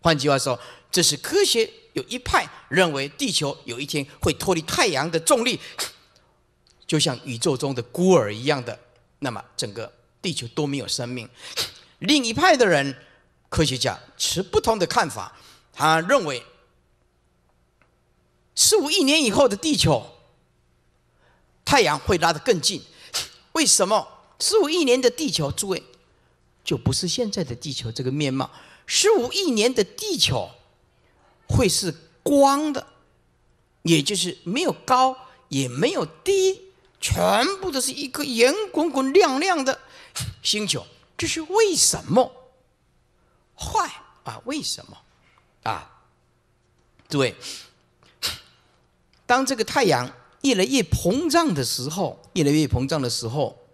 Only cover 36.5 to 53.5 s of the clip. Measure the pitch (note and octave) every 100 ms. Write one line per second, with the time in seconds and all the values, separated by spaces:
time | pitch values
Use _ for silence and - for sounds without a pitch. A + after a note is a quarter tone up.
36.5 | F#4+ - _ _ _ - - F3 G3+ C#4
37.5 | G4 F#4+ C4+ B3 C#4 C#4+ C#4 C#4+ A#3 A#3+
38.5 | F#4+ G#4 - E4 C4+ C4 D#4 E4+ C4 F#4
39.5 | E4+ C4 - - - - - - - -
40.5 | G#3+ G#3 B2 F2+ _ _ - E4 E4 D#4
41.5 | G4 G#4+ C#4 - - - A3+ B3+ - -
42.5 | _ _ _ _ _ _ _ _ _ _
43.5 | _ - A4 E4+ - - _ - A2+ A#3
44.5 | D4 G3 - - - _ _ _ _ _
45.5 | _ - F#2+ - _ _ _ _ _ _
46.5 | _ _ _ _ _ _ C#3+ B2+ - -
47.5 | - - _ _ _ _ _ - - _
48.5 | _ _ _ _ _ _ _ - B3 C4
49.5 | B3+ A3 D4+ A3 B2+ B2 - _ _ C#4
50.5 | G#3+ G3 C4+ F#3 - E3+ B3 E4+ D#4+ D#4+
51.5 | D#3 A#2+ - C3 E3 D#3+ - - F#3 C#3+
52.5 | D3+ D3+ B2+ C3+ C3+ B2+ - A#2 C#3 A#2+